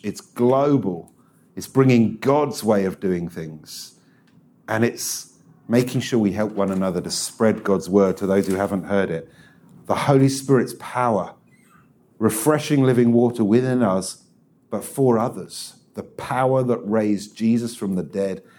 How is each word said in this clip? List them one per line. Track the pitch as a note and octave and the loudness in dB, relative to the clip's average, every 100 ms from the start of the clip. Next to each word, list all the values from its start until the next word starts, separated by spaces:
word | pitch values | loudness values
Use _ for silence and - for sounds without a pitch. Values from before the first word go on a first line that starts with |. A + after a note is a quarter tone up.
It's | G#2 F#2 | -10 -10
global. | - - A#2+ C3 C#3+ C#3 G2 E2+ - _ _ _ _ - | -12 -2 2 2 2 2 0 -6 -12 _ _ _ _ -16
It's | - | -4
bringing | C3+ C3 A#2+ A2 - | 2 4 6 4 0
God's | C3 C#3+ C#3+ G#2+ | 0 2 0 -2
way | G#2+ G#2 | 0 2
of | G2 - | 0 -4
doing | F#2+ F2+ E2+ | -4 -4 -4
things. | E2+ D#2+ D#2 D#2 - - _ _ _ _ _ _ _ - | -10 -14 -14 -18 -18 -18 _ _ _ _ _ _ _ -4
And | A2 | 0
it's | A#2 - - - - _ _ _ - | 0 0 -10 -10 -14 _ _ _ -2
making | A#2+ B2+ C3 | 0 0 -2
sure | - A#2+ | -2 0
we | G#2 | 0
help | F#2 G#2+ | 0 -4
one | G2+ G2 | -2 -2
another | F#2+ F#2+ F2+ | 0 -2 -2
to | E2 | -4
spread | - - - A2 G#2 | -6 -8 0 0 0
God's | - F#2+ F2 | 0 -2 2
word | G2 G2 F2 | 2 2 0
to | F#2 | 0
those | F#2+ F#2+ | 0 2
who | |
haven't | F#2+ G2 G2 | 0 -2 -2
heard | E2+ G2+ F#2 | -2 -2 -2
it. | E2 - _ - _ _ - - | -4 -10 _ -20 _ _ -14 -6
The | F#2+ | -2
Holy | - C#3 C3+ | 2 4 4
Spirit's | C3+ - C3 - - | 2 2 2 2 -6
power, | - B2 B2 G#2 E2+ - _ _ _ _ _ _ _ - | -10 -4 0 0 -4 -12 _ _ _ _ _ _ _ -2
refreshing | A2 G#2 D3+ D3+ D3 D3 | 0 0 0 0 2 2
living | C3 A#2+ A#2+ | 4 4 4
water | A#2 A#2+ A#2 | 4 4 2
within | G#2 A#2 B2+ B2+ | 2 2 2 0
us, | A2+ F#2 F2+ - _ _ _ _ - | 0 0 -4 -12 _ _ _ _ -10
but | G#2+ | -10
for | - - C3+ A2+ | -8 0 2 2
others. | A#2+ A#2 E2+ - - - _ | 0 -6 -14 -14 -16 -20 _
The | - | -16
power | F#2+ - - B2+ C3 C3 | -16 -12 -6 -2 2 2
that | B2 A#2 G2 | 0 -2 -2
raised | A2 G#2+ G2+ - - | 0 0 -2 -4 -2
Jesus | A2+ A#2 A#2 | 2 2 0
from | - G2+ F#2 | -6 -4 -4
the | |
dead | D2+ G2 G2 F#2 - | -4 -4 -4 -6 -12